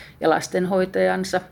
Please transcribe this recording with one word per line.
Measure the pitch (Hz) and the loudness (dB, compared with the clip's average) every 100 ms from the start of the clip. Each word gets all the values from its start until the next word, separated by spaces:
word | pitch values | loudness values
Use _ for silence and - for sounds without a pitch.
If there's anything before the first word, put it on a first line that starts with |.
| - - | -18 -2
ja | 160 | 2
lastenhoitajansa. | 156 - 185 180 196 185 190 185 185 185 185 - | 2 0 -2 0 0 0 0 0 0 -2 -4 -6